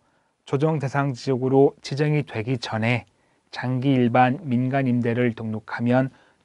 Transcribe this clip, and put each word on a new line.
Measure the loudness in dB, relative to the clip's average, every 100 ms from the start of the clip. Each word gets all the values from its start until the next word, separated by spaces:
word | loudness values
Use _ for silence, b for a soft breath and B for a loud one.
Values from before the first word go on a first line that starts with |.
| _ _ _ _
조정 | -6 -2 0 -2
대상 | -2 -2 -2
지역으로 | -4 -4 -2 2 4 4 2
지정이 | -8 -2 0 0
되기 | -2 -6 -4 -4
전에 | -4 -2 0 0 -4 _ _ _ _
장기 | -8 -4 -2 2
일반 | 2 4 4 2 0
민간 | -2 0 0 0 0
임대를 | 0 0 0 0
등록하면 | -2 -6 -8 -8 -4 2 2 0 b b b